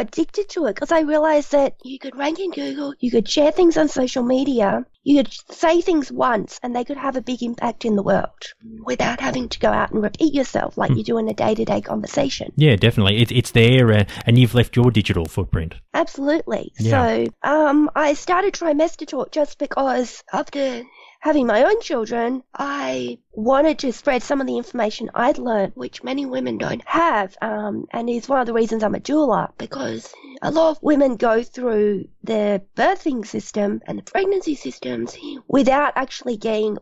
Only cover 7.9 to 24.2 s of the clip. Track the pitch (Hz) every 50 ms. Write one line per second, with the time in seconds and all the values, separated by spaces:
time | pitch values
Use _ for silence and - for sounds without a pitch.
7.9 | 214 196 190 - 196 185 - - - - - - - _ - 226 226 220 220 254
8.9 | 254 240 247 233 247 247 262 254 247 254 247 220 - - - 214 208 214 214 -
9.9 | - 214 208 208 - - 330 311 294 285 254 - - - - - - - - -
10.9 | - - 214 233 233 226 220 220 214 - - 220 220 220 220 214 202 208 208 -
11.9 | 220 214 208 - - - - 269 - - - - - 139 151 151 113 95 - 117
12.9 | - 120 101 95 104 113 120 - - 127 - - - 120 113 117 127 131 123 113
13.9 | 107 104 101 - - - - - 113 123 127 110 - 120 110 - - 123 120 127
14.9 | 107 107 92 - 98 90 82 82 - 104 90 - - 82 80 82 - - - _
15.9 | - 285 330 - - - 269 285 302 320 - 233 226 - - - - - - 113
16.9 | 277 269 247 226 220 226 233 226 - _ - 262 294 311 311 285 277 302 302 -
17.9 | - 277 311 285 302 - - - 359 359 392 392 - - 339 330 294 294 320 349
18.9 | - - 320 - 311 262 - - - 311 294 294 - - 294 277 - - 277 262
19.9 | 247 247 247 226 - - - - - 254 302 - - 285 277 269 247 233 247 -
20.9 | _ - - - _ _ - 302 302 294 247 233 208 220 277 370 427 466 - -
21.9 | 320 240 220 - 247 233 233 240 262 254 - _ - - 277 277 269 277 269 262
22.9 | 262 254 247 240 240 - _ _ - 214 214 240 269 269 302 320 294 - - 254
23.9 | 220 - - 294 269 247